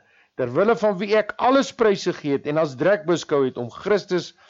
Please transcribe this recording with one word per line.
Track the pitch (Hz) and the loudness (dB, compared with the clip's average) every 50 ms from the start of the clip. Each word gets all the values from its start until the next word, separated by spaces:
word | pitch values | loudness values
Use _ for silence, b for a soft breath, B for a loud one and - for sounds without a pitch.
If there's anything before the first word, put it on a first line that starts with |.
| b b b b b b b | b b b b b b b
ter | - 131 117 120 | -4 -4 -2 0
wille | 156 202 220 226 | 2 2 2 2
van | 220 208 214 202 175 | 2 2 0 0 -2
wie | 214 196 214 | -2 0 2
ek | 214 208 - - | 2 0 0 -4
alles | - - 247 269 277 254 - - | -2 2 4 4 4 2 0 0
prysgegee | - 240 214 196 - - 180 165 - - 147 139 | 0 2 2 2 2 0 -4 -4 -4 -2 -2 -2
het | 135 - | -2 -2
en | 147 147 156 | -2 0 0
as | 165 151 131 | 0 -2 -2
drek | 120 151 180 208 202 156 | 0 0 2 2 2 0
beskou | 160 175 139 - - 151 143 135 | 0 -2 -2 0 0 0 0 2
het | 131 127 | 0 -2
om | - 120 117 | -4 -8 -10
Christus | - - - 190 208 190 - - 180 175 143 - b b b b | -10 -8 -2 0 0 0 0 -2 -4 -4 -4 -6 b b b b